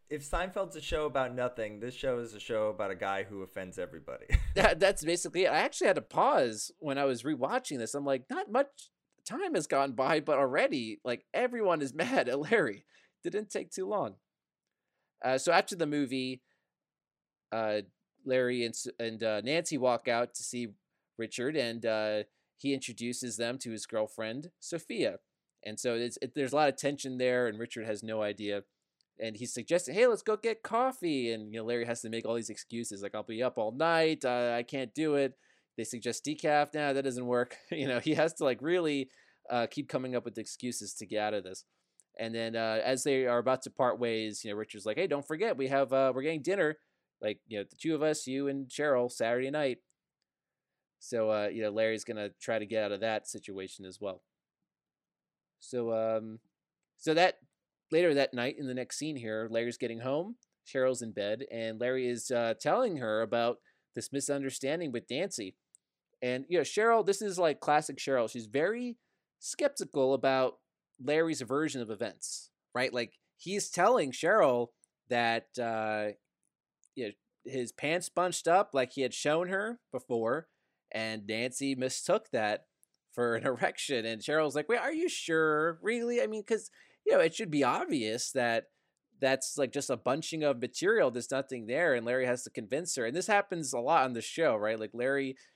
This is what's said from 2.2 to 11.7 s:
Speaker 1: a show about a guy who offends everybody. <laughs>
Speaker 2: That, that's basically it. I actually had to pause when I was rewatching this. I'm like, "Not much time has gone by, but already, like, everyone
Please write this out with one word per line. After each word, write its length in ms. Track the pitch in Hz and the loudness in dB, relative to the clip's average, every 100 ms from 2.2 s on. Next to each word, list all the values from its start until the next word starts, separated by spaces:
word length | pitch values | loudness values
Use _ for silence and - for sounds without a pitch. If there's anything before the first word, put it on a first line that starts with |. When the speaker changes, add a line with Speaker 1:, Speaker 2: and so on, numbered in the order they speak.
| 117 107 | -4 -10
Speaker 1:
a 40 | |
show 280 | - 113 107 | -4 0 0
about 220 | 98 98 | 0 -4
a 40 | 90 | -2
guy 280 | 98 98 | -2 -2
who 180 | 98 101 | -4 -8
offends 360 | 95 101 92 92 | -10 -10 -10 -8
everybody. 500 | 90 80 - 62 - | -8 -10 -12 -10 0
<laughs> 60 | - - - | 2 2 4
Speaker 2:
That, 240 | 185 160 | 6 6
that's 240 | 190 202 156 | 2 2 0
basically 400 | 170 165 170 175 | -2 -2 2 4
it. 40 | |
I 100 | 151 | 4
actually 280 | 240 - 311 | 2 2 2
had 80 | 160 | 2
to 40 | |
pause 720 | - - 233 247 123 107 - - | 0 2 4 6 4 0 -10 -8
when 180 | 151 135 | -4 0
I 80 | 139 | 2
was 180 | 120 | 0
rewatching 540 | 127 139 135 247 - 135 | -2 -2 0 0 -2 -4
this. 160 | 113 | -4
I'm 100 | 143 | -2
like, 260 | 143 135 - | 0 -2 -2
"Not 220 | 320 392 | -6 0
much 160 | 233 285 - - _ _ _ | 2 0 -4 -20 _ _ _
time 300 | - 269 381 | -10 -6 -2
has 140 | 226 147 | -2 2
gone 260 | 139 139 | 2 2
by, 260 | 120 135 156 | 2 2 2
but 180 | 151 139 | 2 2
already, 640 | 135 147 269 139 113 104 123 | 4 2 2 0 -4 -6 -6
like, 180 | 120 _ | -6 _
everyone 480 | 185 247 240 202 | -2 0 2 2